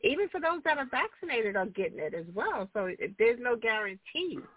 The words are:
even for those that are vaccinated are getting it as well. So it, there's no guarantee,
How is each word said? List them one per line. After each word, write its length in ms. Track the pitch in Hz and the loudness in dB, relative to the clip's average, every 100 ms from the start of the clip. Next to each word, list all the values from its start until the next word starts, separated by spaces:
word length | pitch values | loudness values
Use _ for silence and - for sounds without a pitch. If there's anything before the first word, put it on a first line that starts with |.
even 240 | 226 302 392 | 2 2 0
for 120 | 359 | 0
those 180 | 320 339 | 0 0
that 120 | 330 294 | 2 0
are 120 | 262 | 0
vaccinated 680 | 254 427 - 339 240 208 196 | -2 -2 -4 -2 0 0 0
are 80 | |
getting 360 | 185 190 180 - | -2 -2 -2 -2
it 120 | 151 | -4
as 140 | 165 170 | -4 -6
well. 340 | 190 392 285 190 | -2 -2 -2 -2
So 100 | 214 | -2
it, 300 | 185 - - 202 | -2 -4 -6 4
there's 200 | 226 240 | 4 4
no 160 | 247 233 | 0 0
guarantee, 800 | 226 214 202 190 - 311 359 165 - | 2 0 -2 -6 -8 -4 -4 -4 -10